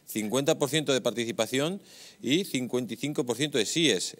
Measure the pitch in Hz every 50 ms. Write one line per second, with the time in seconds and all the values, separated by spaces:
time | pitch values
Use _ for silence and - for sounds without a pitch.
0 | _ - - 113 107 107 104 131 143 156 160 - 147 131 151 160 147 135 135 127
1 | 98 123 104 117 117 113 101 - 110 107 131 131 143 165 190 202 - - - -
2 | - - - - - - 139 180 202 - - 131 127 113 - 123 127 101 113 -
3 | - 143 151 - 143 120 117 113 151 151 139 123 101 - - 160 170 139 104 87
4 | - - - -